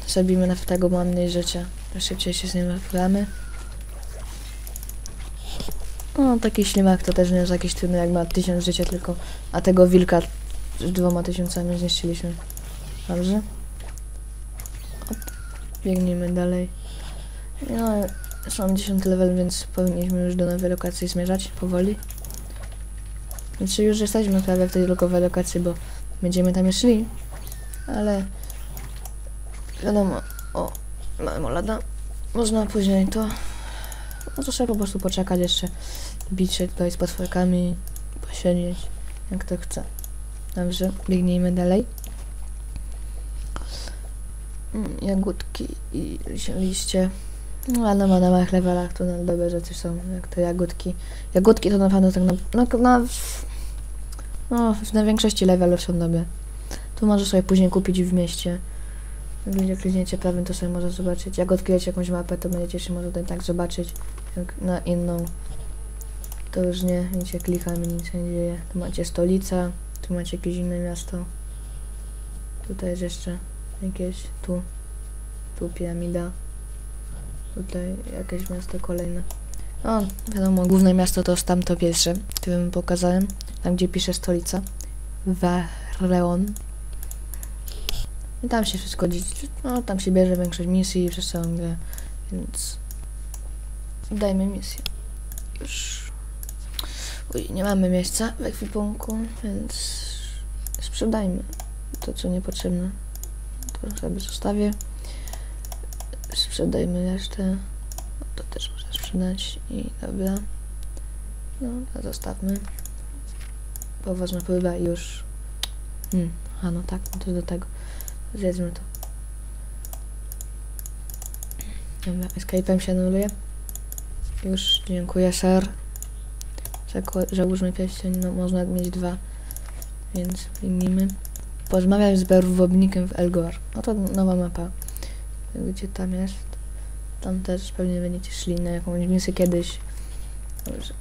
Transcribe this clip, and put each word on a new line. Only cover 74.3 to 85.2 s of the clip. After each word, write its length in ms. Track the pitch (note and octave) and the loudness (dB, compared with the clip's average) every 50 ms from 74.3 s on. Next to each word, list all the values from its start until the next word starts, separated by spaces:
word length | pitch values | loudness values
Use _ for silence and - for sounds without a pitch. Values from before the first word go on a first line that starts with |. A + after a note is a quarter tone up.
| - - | -8 -8
tu, 200 | - - F3+ F3+ F#3 - - - - - - - - - - - - - - - - - - - | -4 -2 -2 -2 -4 -6 -8 -10 -10 -10 -10 -10 -10 -10 -10 -10 -10 -10 -10 -10 -10 -10 -8 -6
tu 100 | F3 F3 | -6 -6
piramida. 640 | F3 - F3 E3+ E3+ E3+ F3 F3 F3 F3 E3+ F3+ F3+ - - - - - - - - - - - - - - - - - - - - - - - - | -4 -4 -4 -4 -4 -4 -4 -2 -2 -2 -2 -2 -6 -8 -8 -8 -8 -8 -10 -10 -10 -10 -10 -10 -10 -10 -8 -8 -8 -8 -8 -8 -8 -8 -8 -8 -8
Tutaj 400 | G3+ F#3 - - F3+ F3+ F3+ F#3+ F#3+ - - - | -8 -6 -6 -6 -6 -4 -4 -6 -6 -8 -8 -8
jakieś 320 | F#3+ F#3 - F3+ F3+ F3+ - | -8 -6 -6 -4 -4 -4 -4
miasto 300 | F3+ F3+ F3+ - - F3+ | -6 -6 -6 -4 -4 -4
kolejne. 420 | - - F3 F3 F3 F3 F3 F3 F3 - - - - - - - - - - - - | -2 -2 -2 -2 -2 -2 -2 -2 -2 -2 -4 -6 -8 -6 -6 -6 -6 -6 -6 -4 -2
O, 180 | A3+ A3+ A3 G3+ F#3+ - - - A3+ G#3+ | 2 2 2 2 0 -2 -6 -6 -4 0
wiadomo, 300 | G3+ F#3+ F#3+ F#3+ F#3 F3+ | 2 4 4 6 6 6
główne 280 | F3+ F#3+ F#3+ F#3+ F#3 F3+ | 8 8 10 10 10 8
miasto 300 | F#3 F#3 F3+ - F#3 F3 | 8 6 4 4 2 4
to 80 | - | 4
już 120 | F3+ F3 - | 2 2 4
tamto 320 | - F3+ F3+ F3 - F3 | 4 4 4 4 2 2
pierwsze, 380 | E3 F3 E3+ E3 - - E3+ F3 G3 - - - | 4 4 4 4 4 4 2 2 0 -2 -4 -4
które 220 | - - F3+ F3 | -4 0 0 2
wam 140 | F3 F3 F3 | 2 2 2
pokazałem. 560 | - F3+ E3+ - F3+ F3 F3+ F3 F3+ F#3+ G3 G#3 - - - - - - - | 0 0 2 2 2 4 4 6 6 6 4 2 0 -6 -8 -8 -6 -2 0
Tam, 120 | F3 F3+ | 2 4
gdzie 120 | F3+ F#3 | 4 4
pisze 260 | F3+ F3 F#3 - F#3 F3 | 2 4 2 2 2 0
stolica. 480 | - - F#3 F3+ E3+ E3+ - - F#3 F#3+ - - - - - - - - - - - | 0 2 2 2 2 2 0 -2 -2 -2 -4 -6 -8 -8 -8 -8 -8 -8 -8 -8 -4